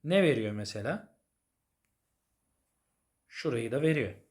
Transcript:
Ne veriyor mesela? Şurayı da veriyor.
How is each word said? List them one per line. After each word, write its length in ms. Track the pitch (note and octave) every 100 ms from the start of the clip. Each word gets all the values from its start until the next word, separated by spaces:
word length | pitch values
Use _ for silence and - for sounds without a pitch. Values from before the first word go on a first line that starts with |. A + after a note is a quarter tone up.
Ne 200 | D3 F#3+
veriyor 280 | F3 B2 G#2+
mesela? 640 | G#2 G#2 G#2+ A2 G3 - _ _ _ _ _ _ _ _ _ _ _ _ _ _ _ _ _ _ _ _ _ _
Şurayı 440 | - E3 A#2+ A2+
da 100 | B2+
veriyor. 320 | D#3+ D3+ G#2+ G2 _